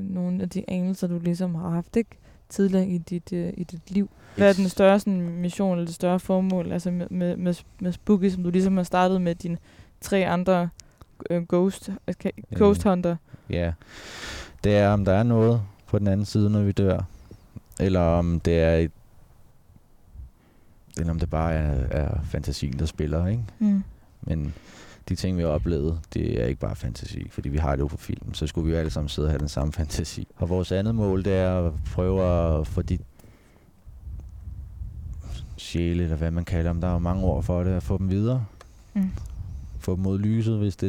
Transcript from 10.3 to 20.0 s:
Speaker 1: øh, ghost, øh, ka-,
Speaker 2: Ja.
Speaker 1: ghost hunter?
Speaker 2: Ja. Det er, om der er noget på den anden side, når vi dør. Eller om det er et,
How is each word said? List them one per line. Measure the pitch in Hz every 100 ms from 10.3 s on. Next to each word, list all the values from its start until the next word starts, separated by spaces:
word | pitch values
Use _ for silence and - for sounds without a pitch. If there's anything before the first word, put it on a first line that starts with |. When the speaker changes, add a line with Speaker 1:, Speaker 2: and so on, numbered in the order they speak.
| 175 180 180 175 - - _ - - -
Speaker 1:
øh, | 175 170
ghost, | 175 190 - - 190 -
øh, | 180
ka-, | 196 - -
Speaker 2:
Ja. | 208
Speaker 1:
ghost | 208 202
hunter? | 208 180 175 170 - - -
Speaker 2:
Ja. | 87 85 82 - - - - - - - -
Det | 101 104
er, | 101
om | 104
der | 98
er | 95
noget | 120 113 113 117 101 - -
på | 104
den | 101
anden | 98 104
side, | 113 104
når | 107
vi | 101
dør. | 95 98 90 92 - - - - - - -
Eller | 95 92
om | 85 85 85 82
det | 82 82
er | 80
et, | 82 82 - - - - - - - - - - -